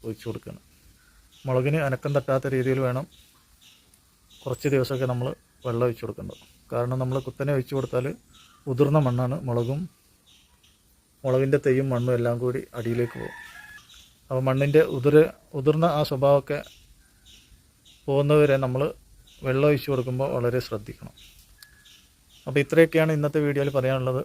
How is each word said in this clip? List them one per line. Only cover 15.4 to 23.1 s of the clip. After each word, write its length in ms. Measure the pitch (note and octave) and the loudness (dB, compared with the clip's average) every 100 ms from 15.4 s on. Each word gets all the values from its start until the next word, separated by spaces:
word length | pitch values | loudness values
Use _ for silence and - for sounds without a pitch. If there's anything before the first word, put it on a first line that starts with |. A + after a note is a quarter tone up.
| _ D3 | _ -2
ഉതിർന്ന 280 | C3+ D#3 E3+ D3+ | 0 2 2 2
ആ 40 | D3+ | -2
സ്വഭാവമൊക്കെ 500 | C#3 C#3 C#3+ - D3 - - - _ _ _ - - _ - _ _ - - - | 2 4 4 2 -8 -8 -20 -20 _ _ _ -20 -20 _ -20 _ _ -20 -16 -2
പോകുന്നവരെ 480 | C#3 C#3+ D3+ D3 C3+ | 0 4 4 6 4
നമ്മൾ 180 | C3 B2+ D3 - _ - - - C3+ | 0 -2 -4 -6 _ -20 -20 -10 -2
വെള്ളം 200 | C3 D3 | 2 4
ഒഴിച്ചു 200 | C#3+ - | 2 0
കൊടുക്കുമ്പോൾ 380 | C3+ B2+ B2+ C3+ B2+ | -2 -2 -4 -2 -2
വളരെ 240 | A#2+ B2 - | 0 -2 -4
ശ്രദ്ധിക്കണം. 460 | A2+ A2+ A#2 - - - - - _ - _ - - _ _ _ - - | -8 -10 -16 -18 -20 -20 -20 -20 _ -20 _ -20 -20 _ _ _ -18 -4
അപ്പോൾ 120 | C3+ | -2
ഇത്രയൊക്കെയാണ് 480 | C#3+ D#3 D#3+ D#3+ D#3+ | 2 6 6 6 2